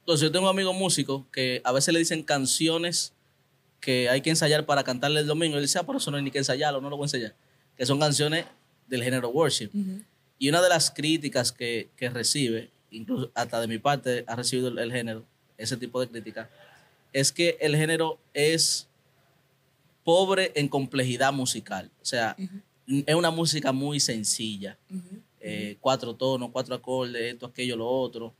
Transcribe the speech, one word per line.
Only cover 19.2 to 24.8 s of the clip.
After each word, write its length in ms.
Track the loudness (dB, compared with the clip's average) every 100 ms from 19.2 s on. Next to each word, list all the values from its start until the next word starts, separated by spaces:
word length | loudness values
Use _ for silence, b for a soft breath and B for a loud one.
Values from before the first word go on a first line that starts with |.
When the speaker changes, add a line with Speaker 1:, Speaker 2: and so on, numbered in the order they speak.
| _ _ _ _ _ _ _ _
Speaker 1:
pobre 480 | 4 4 6 4 2
en 140 | 0 0
complejidad 640 | 0 -2 0 0 2 2
musical. 580 | 2 -2 -4 -6 -10 -10 _
O 20 |
sea, 300 | -4 -2 -2 -4
Speaker 2:
Ujú. 220 | -10 -12 _ _ -2
Speaker 1:
n-, 160 | -2 2
es 80 |
una 160 | 4 4
música 420 | 2 0 0 0
muy 280 | 0 0 -2
sencilla. 760 | -2 -2 -2 -2 -4 -6 -10 -14